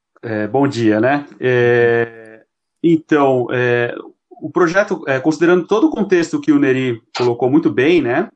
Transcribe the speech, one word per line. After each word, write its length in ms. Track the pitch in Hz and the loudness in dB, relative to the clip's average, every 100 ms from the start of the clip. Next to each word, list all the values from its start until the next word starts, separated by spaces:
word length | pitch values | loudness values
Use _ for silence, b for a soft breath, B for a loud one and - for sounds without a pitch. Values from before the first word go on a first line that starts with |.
| _ _ | _ _
é, 240 | 117 107 104 | -8 -6 -4
bom 200 | 131 135 | 0 -2
dia, 340 | 110 113 107 | 0 0 2
né? 260 | 120 143 143 - | 0 -2 -6 -6
É, 1040 | 127 123 120 120 120 117 117 113 110 110 _ _ _ _ | -2 0 2 2 2 0 -2 -8 -20 -20 _ _ _ _
então, 680 | 165 160 - 151 139 127 120 | 0 0 2 2 2 0 -2
é, 440 | 127 123 120 120 - - - _ | -2 0 0 -2 -6 -16 -20 _
o 200 | - 160 | -14 -6
projeto, 520 | 175 175 185 208 175 - | 0 0 0 -2 -4 -4
é, 100 | 131 | -2
considerando 480 | 131 156 170 180 165 | -2 0 2 2 0
todo 220 | 208 302 | 0 0
o 20 | |
contexto 500 | 226 196 180 165 151 | 0 0 0 0 -2
que 120 | 143 | 0
o 60 | 143 | 2
Neri 440 | 139 131 131 113 _ - | 2 0 -2 -6 _ -4
colocou 340 | 123 120 127 | -2 0 2
muito 200 | 147 165 | 2 2
bem, 300 | 107 139 175 | 0 2 2
né? 280 | 120 135 208 | 0 -2 -4